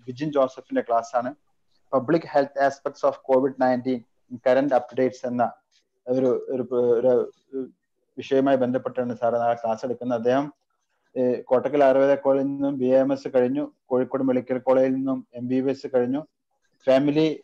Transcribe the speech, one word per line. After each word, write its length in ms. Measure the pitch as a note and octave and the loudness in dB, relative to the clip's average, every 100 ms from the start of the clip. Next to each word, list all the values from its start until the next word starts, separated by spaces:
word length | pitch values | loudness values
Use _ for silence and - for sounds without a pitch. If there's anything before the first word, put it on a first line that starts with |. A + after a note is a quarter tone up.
| - | -16
ബിജിൻ 240 | B2 D#3 | -8 -4
ജോസഫിന്റെ 500 | C#3+ C3 - - C3 | 0 0 -2 -6 -6
ക്ലാസ് 360 | A#2+ A#2 - B2 | 0 -2 0 -4
ആണ്. 180 | B2 D3+ _ _ _ _ _ C3 | -4 -8 _ _ _ _ _ -2
Public 220 | B2 E3 | 0 -2
Health 500 | D#3+ D3 C#3 C#3 C#3 | 0 -2 0 0 -2
Aspects 400 | C3 C#3+ - C#3+ | -2 -8 -4 -4
of 40 | |
covid 380 | - - C3 C#3 | -2 0 2 2
nineteen 480 | C3 B2+ B2+ B2+ B2 - _ _ B2 | 0 0 0 -2 -6 -8 _ _ -4
Current 340 | C3 B2+ C#3+ | 2 2 2
Updates 480 | B2 - A#2+ B2+ B2+ B2 | 0 0 -2 -2 -2 -6
എന്ന 260 | B2 A2+ - _ _ _ _ - | -2 -2 -4 _ _ _ _ -4
ഒരു, 380 | C3 C3 A#2 - | 0 0 0 -2
ഒരു, 140 | C3 A#2+ | -6 -2
ഒരു 580 | B2+ B2 A#2 B2 B2 - - _ C3+ B2+ _ _ _ _ - | 0 2 2 4 2 0 -8 _ -10 -10 _ _ _ _ -16
വിഷയവുമായി 400 | A#2+ C3+ C#3 C3 | -2 0 2 2
ബന്ധപ്പെട്ടാണ് 600 | B2 B2+ B2 B2+ B2 A2+ | 0 -2 -6 -6 -6 -4
സാറ് 160 | A#2 | -2
നാളെ 200 | A#2 A#2 | 0 0
ക്ലാസ് 320 | A#2 A2+ A2 C3 | -2 -2 -4 -6
എടുക്കുന്നത്. 320 | A#2 B2 A#2+ | -6 -4 -2
അദ്ദേഹം, 360 | A#2+ C3 D3 - _ _ _ _ _ C3 | 0 0 -2 -10 _ _ _ _ _ -2
ഏ, 240 | B2 A#2+ | -2 -2
കോട്ടക്കൽ 420 | - B2+ B2+ C#3+ | 0 0 2 2
ആയുർവേദ 340 | C3+ C3+ C#3 C#3 | 4 4 4 2
കോളേജിൽ 300 | C#3 C3+ C#3 | 2 0 0
നിന്നും 300 | C#3 C#3 C#3 | -2 -4 -2
ബി 80 | B2+ | 2
എം 280 | C3 C3+ | 2 2
എസ് 140 | C3+ - C3 | -2 -2 0
കഴിഞ്ഞു, 360 | B2 C#3+ D3 _ _ | 0 -2 -6 _ _
കോഴിക്കോട് 380 | B2+ B2+ C3+ | -2 0 -2
മെഡിക്കൽ 340 | C3+ B2+ A#2 B2+ | 0 -2 -2 -4
കോളേജിൽ 360 | C3 C3 C3 | 2 2 2
നിന്നും 340 | C3 C3+ C3 - | 0 -4 -6 -8
എം 140 | B2 B2 | -10 -4
ബി 140 | C3 | -2
ബി 100 | C3+ | -2
എസ് 160 | C3 C#3 B2+ | -4 -2 -2
കഴിഞ്ഞു, 320 | B2 C#3 D#3 _ _ _ _ _ - | 0 -2 -8 _ _ _ _ _ 0
ഫാമിലി 580 | C3 D3 D3 D#3 C#3+ | 2 4 2 0 -2